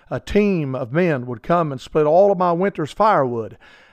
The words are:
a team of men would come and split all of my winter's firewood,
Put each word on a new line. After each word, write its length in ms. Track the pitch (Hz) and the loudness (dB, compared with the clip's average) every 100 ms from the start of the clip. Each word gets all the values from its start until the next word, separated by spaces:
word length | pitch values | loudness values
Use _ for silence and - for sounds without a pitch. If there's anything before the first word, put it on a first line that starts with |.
| - | -10
a 80 | 127 | -10
team 560 | - 202 208 180 139 | -2 0 2 0 -4
of 180 | 131 123 | -6 -4
men 340 | 147 180 139 123 | 0 0 0 -4
would 180 | 120 | -10
come 260 | - 175 156 | -2 0 0
and 100 | 131 | -6
split 260 | - 156 151 | -4 0 2
all 260 | 165 202 | 4 4
of 60 | 185 | 2
my 120 | 180 | 0
winter's 400 | 170 196 - 147 | 0 -2 -4 -8
firewood, 640 | - 214 180 131 117 107 113 - - _ | 0 2 2 0 -4 -8 -14 -20 -20 _